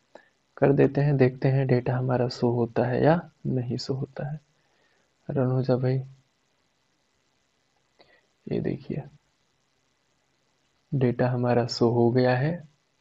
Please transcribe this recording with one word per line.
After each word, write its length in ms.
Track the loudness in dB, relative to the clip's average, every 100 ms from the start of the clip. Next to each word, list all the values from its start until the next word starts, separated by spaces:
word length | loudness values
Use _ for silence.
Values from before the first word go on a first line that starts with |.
| _ -20 -20 _ _ 0
कर 140 | 2
देते 280 | 4 2 2
हैं, 140 | 0 4
देखते 300 | 2 2 0
हैं 180 | 0 2
data 280 | 0 0 -2
हमारा 300 | -2 0 -2
शो 200 | 0 0
होता 340 | 0 -2 0 0
है 180 | 2
या 160 | 2 2 -2 _ -6
नहीं 300 | -4 -4 -6
शो 160 | -6
होता 360 | -6 -6 -10 -10
है। 100 | -10 -14 _ _ _ _ _ _ _ -6
रन 180 | -2 0
हो 140 | 0
जा 120 | 0 0
भाई। 200 | 0 -2 -6 -16 _ _ _ _ _ _ _ _ _ _ _ _ _ _ _ _ _ _ _ _ _ _ -8
ये 120 | -4
देखिए 420 | -4 -6 -8 -10 -10 -18 _ _ _ _ _ _ _ _ _ _ _ _ _ _ _ _ _
data 380 | -2 0 0 -2
हमारा 360 | 0 0 0 0
शो 220 | 0 0
हो 180 | 4 2
गया 240 | 4 2 2
है, 140 | -2 -4 -10 _ _ _